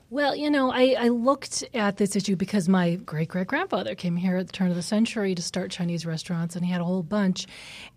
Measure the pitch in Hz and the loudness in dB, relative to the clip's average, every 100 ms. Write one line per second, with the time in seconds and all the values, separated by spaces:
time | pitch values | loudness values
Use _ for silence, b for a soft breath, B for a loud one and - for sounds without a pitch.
0 | B 254 285 285 294 294 254 247 254 247 | B -2 0 0 0 2 2 4 4 6
1 | 240 240 240 277 - - - 240 202 196 | 4 4 2 2 -2 -8 -4 0 0 2
2 | 202 202 190 180 190 208 175 190 175 175 | 0 0 0 0 0 0 4 4 4 0
3 | - 151 160 180 190 285 381 - - - | -4 -4 -2 -4 -2 -2 -2 -2 -4 -4
4 | 180 175 185 185 180 - 185 175 170 214 | -2 0 0 0 -2 0 0 0 0 2
5 | 226 233 196 180 175 185 185 - 175 170 | 2 0 -2 -2 -4 -4 -4 -4 -2 -2
6 | 165 160 - 170 165 175 175 180 170 185 | -4 -6 -4 -2 -2 -2 -2 0 0 -2
7 | 160 208 190 180 - B B B B | 0 0 2 0 -4 B B B B